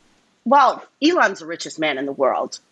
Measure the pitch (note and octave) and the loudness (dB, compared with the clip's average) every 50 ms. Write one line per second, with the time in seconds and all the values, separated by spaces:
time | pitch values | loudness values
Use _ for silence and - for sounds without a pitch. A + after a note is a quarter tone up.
0 | - _ _ _ _ _ _ _ _ A#3 C4+ C#4+ C4 A3+ - - - - _ _ | -6 _ _ _ _ _ _ _ _ 2 4 4 4 4 2 -2 -10 -20 _ _
1 | C#4 D#4+ F4+ D#4 A#3+ G3+ G3 - D#3+ D#3 E3+ D#3+ - D3+ - D#3 D#3 D3+ C3+ C3 | 0 2 2 2 2 0 0 -4 -10 -12 -10 -10 -10 -12 -6 -4 -4 -2 -2 -4
2 | C#3+ C#3 C#3 - C3+ B2 - - C3 - - - _ _ | -6 -6 -2 0 0 0 0 -2 -4 -6 -10 -16 _ _